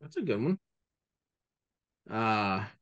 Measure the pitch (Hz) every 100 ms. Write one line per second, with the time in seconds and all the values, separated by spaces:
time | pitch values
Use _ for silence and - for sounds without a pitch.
0 | 151 320 180 104 139 196 _ _ _ _
1 | _ _ _ _ _ _ _ _ _ _
2 | - 107 113 107 98 95 104 -